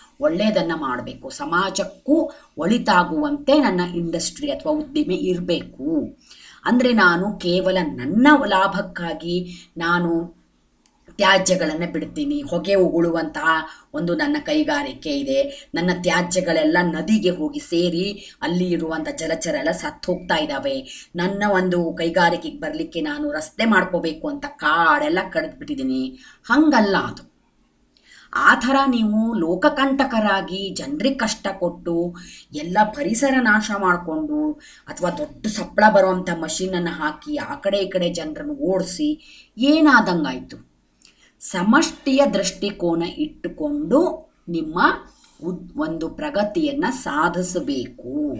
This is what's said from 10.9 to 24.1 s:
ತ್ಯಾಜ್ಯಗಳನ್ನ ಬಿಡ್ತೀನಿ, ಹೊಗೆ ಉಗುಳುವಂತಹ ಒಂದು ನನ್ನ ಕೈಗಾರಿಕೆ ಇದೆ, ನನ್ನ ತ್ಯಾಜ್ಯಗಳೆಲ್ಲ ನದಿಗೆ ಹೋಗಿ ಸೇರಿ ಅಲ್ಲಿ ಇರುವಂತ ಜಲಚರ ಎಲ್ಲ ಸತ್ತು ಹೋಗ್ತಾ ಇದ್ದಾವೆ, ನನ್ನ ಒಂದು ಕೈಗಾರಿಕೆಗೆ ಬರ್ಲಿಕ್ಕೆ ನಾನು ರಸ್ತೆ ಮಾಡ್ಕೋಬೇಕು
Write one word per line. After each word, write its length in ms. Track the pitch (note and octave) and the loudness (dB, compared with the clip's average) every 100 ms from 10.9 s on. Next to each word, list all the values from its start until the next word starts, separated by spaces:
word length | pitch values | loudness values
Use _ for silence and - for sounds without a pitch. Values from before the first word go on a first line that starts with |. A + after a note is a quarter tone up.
| _ - | _ -14
ತ್ಯಾಜ್ಯಗಳನ್ನ 720 | - G#3 F#3+ F#3 F3 D#3 D#3 F3 | 0 4 4 4 0 0 -4 -4
ಬಿಡ್ತೀನಿ, 480 | D#3+ - D4+ C#4+ D4 | -6 -8 -6 -4 -4
ಹೊಗೆ 340 | - E3+ G3 G3 | -4 -4 0 2
ಉಗುಳುವಂತಹ 720 | E3+ E3 E3+ E3 D3+ D3+ D#3+ D#3+ D#3 - _ | 4 2 0 0 -4 -2 0 0 -4 -14 _
ಒಂದು 220 | D4+ F3 D#4 | -6 -2 0
ನನ್ನ 220 | D4 D4 | 0 -2
ಕೈಗಾರಿಕೆ 800 | D#4 D4+ D4+ C#4+ C#4 C4 D#4 C#4+ | 0 0 0 -2 -4 -8 -6 -4
ಇದೆ, 500 | C#4 C4+ C#4 - - - | 0 0 -2 -6 -8 -2
ನನ್ನ 140 | F3+ F3 | 0 0
ತ್ಯಾಜ್ಯಗಳೆಲ್ಲ 760 | F3 E3+ F3 F#3 E3+ D#3+ D#3 F3+ | 0 0 0 0 0 2 2 2
ನದಿಗೆ 480 | F3 D#3 F#3 A3 F3+ | 2 0 2 2 2
ಹೋಗಿ 300 | E3+ D3+ D3 | 0 -4 -4
ಸೇರಿ 800 | - E3+ F3 E3+ G3+ G3+ - - | -2 0 0 0 -4 -6 -16 -8
ಅಲ್ಲಿ 280 | D3+ F3+ F3+ | -2 0 0
ಇರುವಂತ 380 | E3 D#3+ D#3 - - | 0 -2 -4 -6 -6
ಜಲಚರ 380 | D#3+ - E4 D4 | -4 -4 -2 -2
ಎಲ್ಲ 160 | D#4 | -2
ಸತ್ತು 400 | - - - - | -2 -4 -6 -4
ಹೋಗ್ತಾ 240 | - - D#4+ | -4 -2 -2
ಇದ್ದಾವೆ, 760 | D4+ C#4 C#4 C4+ - - - F3 | -2 -4 -4 -6 -8 -18 -10 -4
ನನ್ನ 280 | F#3 G3+ G#3 | -2 0 2
ಒಂದು 420 | F#3 F#3 F3 E3 | 2 2 2 0
ಕೈಗಾರಿಕೆಗೆ 680 | - E3 F#3 E3+ E3+ - - | -2 0 2 2 0 -6 -10
ಬರ್ಲಿಕ್ಕೆ 420 | D#3 D#3 - - | -8 -6 -6 -6
ನಾನು 300 | D4+ D4 C#4+ | -6 -4 -4
ರಸ್ತೆ 340 | D4 - - A3+ | -4 -4 0 4
ಮಾಡ್ಕೋಬೇಕು 640 | F#3+ F3+ F3 D#3+ | 4 2 0 -2